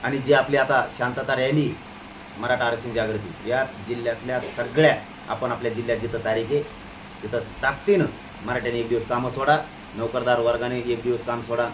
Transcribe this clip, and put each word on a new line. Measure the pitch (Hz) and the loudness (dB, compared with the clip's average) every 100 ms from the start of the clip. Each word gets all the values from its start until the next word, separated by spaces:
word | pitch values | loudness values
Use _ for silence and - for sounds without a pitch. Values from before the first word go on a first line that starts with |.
आणि | 120 139 | -2 -2
जी | 135 | 4
आपली | 139 135 139 | 6 6 2
आता | 131 135 117 | 4 4 2
शांतता | - 123 123 131 | -2 -2 -2 -2
रॅली, | 131 131 151 135 - - - - - - - | 0 4 4 2 -2 -12 -16 -16 -16 -16 -8
मराठा | 117 123 | 0 2
आरक्षण | 120 113 120 | 2 0 -2
जागृती, | 113 110 107 98 80 101 | 0 0 -2 -6 -8 -2
या | 127 131 104 98 | 0 0 -4 -6
जिल्ह्यातल्या | 123 117 117 123 127 | -4 -2 -4 -2 -2
सगळ्या, | - - 120 123 156 123 - - - | -2 -4 0 6 6 6 -2 -16 -6
आपण | 110 123 | -4 -2
आपल्या | 113 120 | -2 -2
जिल्ह्यात | 107 117 113 | -2 0 0
जिथं | 110 110 | 0 -2
तारीख | - 110 | 0 0
आहे, | 113 143 147 - - - - - | 2 0 0 -10 -16 -16 -16 -12
तिथं | - 120 110 - | -4 -4 -4 -2
ताकदीनं | 131 - - 196 120 - - - | -2 0 4 4 4 -2 -16 -12
मराठ्यांनी | 104 123 120 120 | -4 -2 0 -2
एक | 113 | 0
दिवस | 117 110 | 0 0
कामं | 123 127 | -2 -2
सोडा, | 135 139 - - - - | 0 4 4 2 -14 -14
नोकरदार | 104 113 127 120 120 | -6 -2 0 2 4
वर्गाने | 117 117 123 127 | 4 2 0 -2
एक | 117 113 | 0 0
दिवस | 117 120 | 0 -2
काम | 123 117 | -2 -4
सोडा | 110 117 117 | -2 0 0